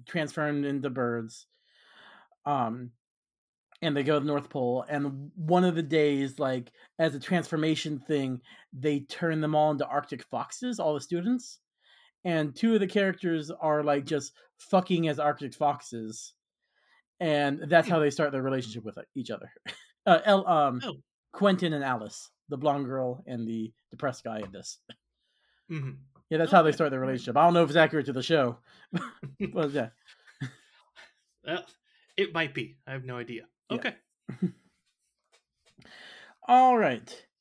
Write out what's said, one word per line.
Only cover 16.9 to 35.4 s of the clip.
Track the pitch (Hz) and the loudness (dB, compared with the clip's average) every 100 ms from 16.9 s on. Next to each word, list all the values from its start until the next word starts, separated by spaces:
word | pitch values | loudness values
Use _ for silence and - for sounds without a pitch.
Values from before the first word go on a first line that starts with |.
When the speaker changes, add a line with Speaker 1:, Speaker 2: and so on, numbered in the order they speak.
| _ _ _ | _ _ _
Speaker 1:
And | 170 147 143 143 160 | 0 2 2 -2 4
that's | 170 160 | 4 6
Speaker 2:
Hmm. | |
Speaker 1:
how | 170 | 2
they | 147 | 2
start | 139 147 | 2 -2
their | 135 | 0
relationship | 131 131 120 113 | -2 -2 -4 -10
with | 104 - - 139 | -12 -14 -14 -12
each | 117 | -10
other. | 110 104 _ - | -10 -12 _ -18
<laughs> | - - _ - | -18 -20 _ 4
Uh, | 165 208 | 4 6
El-, | 196 190 | 4 4
um, | 165 143 123 | 4 4 0
Speaker 2:
Oh. | 220 147 _ _ _ | -6 -10 _ _ _
Speaker 1:
Quentin | - 202 185 180 | 0 2 2 0
and | 151 | -2
Alice, | 139 123 107 - - _ _ | -2 -4 -6 -14 -20 _ _
the | 143 | -2
blonde | 151 143 131 | 0 0 -2
girl | 131 127 127 - | -4 -4 -6 -10
and | 123 113 | -8 -8
the | 113 110 _ _ | -8 -10 _ _
depressed | 120 143 123 | -8 -6 -6
guy | 117 110 | -10 -10
in | 98 | -12
this. | 95 - - _ - _ _ _ _ _ _ _ | -14 -16 -18 _ -20 _ _ _ _ _ _ _
Speaker 2:
Mm-hmm. | 160 135 - - _ _ | -10 -10 -14 -20 _ _
Speaker 1:
Yeah, | 160 | 0
that's | 160 | 8
how | 190 | 8
they | 156 | 8
Speaker 2:
Okay. | 147 | 4
Speaker 1:
start | 156 | 0
their | 131 | 0
Speaker 2:
All | |
right. | 131 | -2
Speaker 1:
relationship. | 131 131 120 | -4 0 6
I | |
don't | 170 | 6
know | 175 | 6
if | 160 | 4
it's | 156 | 6
accurate | 156 156 139 | 4 4 -2
to | |
the | 135 | -4
show. | 123 165 127 120 _ - - | 0 2 2 -2 _ -20 -8
<laughs> | 175 - - 143 - 190 | -8 -8 -14 -18 -10 -8
But | 139 151 | -4 -2
yeah. | 143 117 _ _ - _ _ | -2 -4 _ _ -20 _ _
Speaker 2:
<laughs> | 131 - _ _ _ - - _ _ _ - | -12 -12 _ _ _ -20 -20 _ _ _ -8
Well, | 349 - _ _ _ _ - | -8 -8 _ _ _ _ -4
it | 185 | -2
might | 165 156 135 | 0 -2 -4
be. | 113 - - | -10 -12 -14
I | |
have | 135 127 | -12 -10
no | 123 | -10
idea. | 117 113 - _ _ | -10 -12 -14 _ _
Speaker 1:
Yeah. | 240 | -6
Speaker 2:
Okay. | 247 - _ _ - | -6 -10 _ _ -16
Speaker 1:
<laughs> | 127 180 - _ _ _ _ _ _ _ _ | -6 -6 -6 _ _ _ _ _ _ _ _